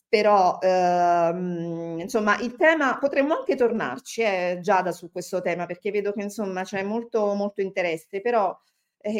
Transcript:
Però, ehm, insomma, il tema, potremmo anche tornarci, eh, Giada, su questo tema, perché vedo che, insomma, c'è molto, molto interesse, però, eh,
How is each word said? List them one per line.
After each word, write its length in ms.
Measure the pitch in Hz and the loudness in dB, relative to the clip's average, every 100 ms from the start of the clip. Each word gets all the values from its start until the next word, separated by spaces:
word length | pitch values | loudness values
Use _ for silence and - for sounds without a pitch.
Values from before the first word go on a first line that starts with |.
| _ | _
Però, 500 | 214 208 208 180 - | 2 4 6 4 2
ehm, 1400 | 185 185 180 175 175 170 170 175 180 175 170 165 165 165 | 2 4 4 4 4 4 2 0 -4 -4 -4 -6 -6 -6
insomma, 380 | 180 226 208 202 | -4 0 2 0
il 180 | 240 247 | -2 2
tema, 400 | 320 320 277 240 | 4 4 2 0
potremmo 380 | 277 277 277 508 | 0 2 2 0
anche 200 | 508 302 | 0 2
tornarci, 680 | 240 220 143 127 - - | 2 2 -4 -6 -8 -2
eh, 360 | 226 190 180 180 | 0 0 -2 -2
Giada, 280 | 175 185 180 | 2 2 2
su 180 | 170 175 | -4 -10
questo 300 | 180 175 185 | -12 -6 -4
tema, 240 | 175 170 175 | -2 -4 -4
perché 240 | 175 208 | -8 -4
vedo 220 | 208 202 | -2 -2
che, 100 | 202 | -4
insomma, 400 | 202 202 202 185 | -6 -6 -6 -6
c'è 180 | 190 196 | -6 -6
molto, 520 | 196 220 233 226 208 | -4 -4 -4 -2 0
molto 260 | 202 202 208 | 0 -4 -4
interesse, 640 | 190 190 175 160 - 196 | -4 -2 -2 -2 -6 -6
però, 340 | 233 233 190 - _ _ _ _ | 0 2 2 -2 _ _ _ _
eh, 120 | 208 220 | -6 -4